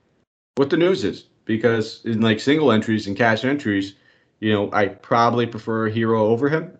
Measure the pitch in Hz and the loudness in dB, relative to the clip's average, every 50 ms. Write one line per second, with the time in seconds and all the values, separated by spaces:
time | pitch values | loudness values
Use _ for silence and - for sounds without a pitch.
0 | _ _ _ _ _ _ _ _ _ _ - 131 139 143 175 160 170 185 196 - | _ _ _ _ _ _ _ _ _ _ -2 -2 0 0 2 2 2 2 2 0
1 | 101 85 - - - _ _ _ _ - 113 107 - 117 113 110 107 - - - | -2 -4 -6 -8 -14 _ _ _ _ -4 -2 0 0 0 0 0 -2 -6 -8 -10
2 | - 117 113 107 113 110 107 107 - 135 151 156 151 123 110 107 107 113 110 107 | -6 -4 -2 2 2 2 2 2 2 0 2 4 4 4 4 2 2 0 -2 -2
3 | 98 98 98 95 120 113 110 - 127 131 147 143 - 110 101 98 98 98 - _ | -2 -4 -2 0 2 2 2 0 0 -2 -2 -2 -2 -2 -2 -2 -2 -6 -10 _
4 | _ _ _ _ _ _ _ - 107 107 107 101 101 101 - 104 104 95 - - | _ _ _ _ _ _ _ -6 -2 0 0 0 0 0 0 0 0 0 -2 -6
5 | - - 127 117 117 117 117 120 117 113 113 110 - 113 110 110 110 107 107 113 | -6 -2 2 2 2 2 2 0 -2 -2 -4 -8 -8 -6 -4 -2 -2 -2 -2 0
6 | 113 113 113 110 107 107 117 113 143 143 156 165 170 185 - | 0 2 2 2 2 2 2 0 0 0 -2 -2 -4 -8 -8